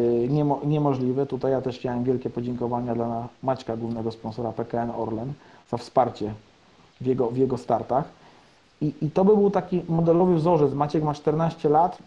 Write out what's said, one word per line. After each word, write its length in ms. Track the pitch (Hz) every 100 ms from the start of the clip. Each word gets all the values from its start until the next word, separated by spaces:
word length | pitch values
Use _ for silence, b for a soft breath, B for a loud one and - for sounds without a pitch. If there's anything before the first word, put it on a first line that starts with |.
| 120 120
e, 40 | 123
niemo-, 320 | 151 147 135
niemożliwe. 600 | 147 151 143 127 127 127 135
Tutaj 260 | 127 135
ja 80 | 131
też 180 | 131 120
chciałem 260 | 127 120
wielkie 260 | 127 123 120
podziękowania 640 | 120 123 120 120 120 120
dla 340 | 117 117 117 120 -
Maćka, 340 | 127 - - 113
głównego 360 | 117 117 113
sponsora 400 | - 131 120 117
P 120 | 113
K 180 | 117 117
N 80 | 120
Orlen, 420 | 113 110 110 131 147 B B _
za 60 | 117
wsparcie 580 | - 131 123 - 104 104 - b b b b _
w 60 | 127
jego, 240 | 127 117
w 60 | 127
jego 220 | 131 123
startach. 460 | - 110 - 127 - b b b b b b _
I, 120 | 151 -
i 80 | 151
to 140 | 190
by 120 | 190 208
był 140 | 202
taki 320 | 196 180 180 170
modelowy 460 | 165 165 170 185
wzorzec. 380 | 170 165 160 143
Maciek 300 | 139 147 160
ma 120 | 151
czternaście 540 | 143 156 156 165 - 151
lat, 300 | 151 185 -